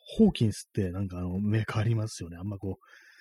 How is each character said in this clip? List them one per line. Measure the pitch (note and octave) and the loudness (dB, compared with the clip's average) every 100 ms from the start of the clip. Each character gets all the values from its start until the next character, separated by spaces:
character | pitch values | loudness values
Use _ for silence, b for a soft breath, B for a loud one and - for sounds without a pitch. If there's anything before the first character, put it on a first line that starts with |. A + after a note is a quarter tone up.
| - - | -4 4
ホ | G#3+ | 6
ー | |
キ | - A2 | 6 2
ン | |
ス | - - | 0 -6
っ | |
て | - F#2 | -2 -2
な | F2+ | -2
ん | G2 | -4
か | F2 | -4
あ | |
の、 | F2+ F2+ | -4 0
メ | G#2 A2 | 2 0
ー | G#2+ | 0
カ | A2 | 0
ー | |
あ | |
り | G#2+ A2+ | 0 0
ま | G#2+ | -2
す | - | -6
よ | E2+ | -12
ね。 | E2+ | -8
あ | |
ん | G2 | -8
ま | G2 | -6
こ | G2 F#2 | -6 -8
う、 | B B B B | B B B B